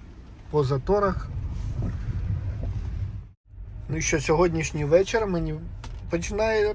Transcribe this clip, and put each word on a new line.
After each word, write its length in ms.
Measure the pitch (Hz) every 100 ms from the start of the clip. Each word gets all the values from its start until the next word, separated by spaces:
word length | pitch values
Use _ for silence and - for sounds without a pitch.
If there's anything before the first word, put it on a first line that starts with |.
| - - - - -
по 140 | 151
заторах. 640 | 131 139 151 202 196 - - - - - - - - - - - - - - - - - - - - - - - _ - - - -
Ну 80 | 151
і 60 |
що, 180 | 151 160
сьогоднішній 640 | 135 160 180 160 147 151
вечір 420 | 147 170 196 226 214
мені 280 | 170 160 156 170 - - - -
починає 640 | 170 170 208 220 220 208